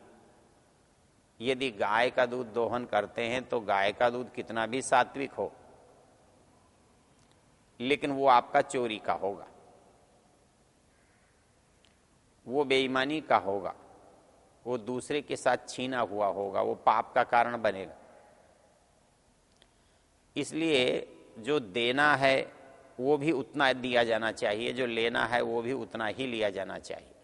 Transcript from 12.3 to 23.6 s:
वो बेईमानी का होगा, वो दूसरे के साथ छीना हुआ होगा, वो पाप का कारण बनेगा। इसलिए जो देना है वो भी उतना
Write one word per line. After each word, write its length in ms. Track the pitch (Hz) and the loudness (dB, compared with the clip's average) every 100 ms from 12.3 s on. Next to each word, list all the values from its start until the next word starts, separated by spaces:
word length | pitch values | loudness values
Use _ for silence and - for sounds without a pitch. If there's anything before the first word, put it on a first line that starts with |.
| _ 113 | _ -4
वो 180 | 135 | -2
बेईमानी 560 | 135 135 131 131 135 156 | 2 2 2 0 -2 -4
का 140 | - 113 | 2 2
होगा, 360 | 92 98 87 - - - - - _ _ _ _ 120 | 2 -4 -6 -10 -20 -20 -20 -20 _ _ _ _ -6
वो 120 | 123 | -6
दूसरे 420 | 107 127 - 147 | -4 -6 -4 -6
के 140 | 139 131 | -4 -2
साथ 320 | 131 123 - | 2 0 -2
छीना 320 | - 127 123 | -8 -4 -2
हुआ 240 | 101 101 101 | -2 0 0
होगा, 340 | 92 98 101 | 0 -2 0
वो 120 | 107 113 | 0 2
पाप 360 | - 110 - | 4 4 2
का 80 | 127 | 0
कारण 360 | 117 120 117 120 | 4 4 2 0
बनेगा। 340 | 107 95 85 - - - - _ _ _ _ _ _ _ _ _ _ _ _ _ _ _ _ _ _ _ _ 147 | -2 -2 -8 -14 -20 -20 -20 _ _ _ _ _ _ _ _ _ _ _ _ _ _ _ _ _ _ _ _ -8
इसलिए 680 | 139 151 160 139 127 - - - - 113 | -6 -2 2 4 4 0 -4 -16 -20 -10
जो 220 | 110 151 | -2 -2
देना 540 | 107 107 117 135 147 135 | 0 0 0 4 4 4
है 460 | 135 135 - - - - - - | 4 2 0 -12 -20 -20 -18 -4
वो 180 | 131 147 | 0 2
भी 120 | 151 | 2
उतना 400 | 135 143 147 | -2 -4 0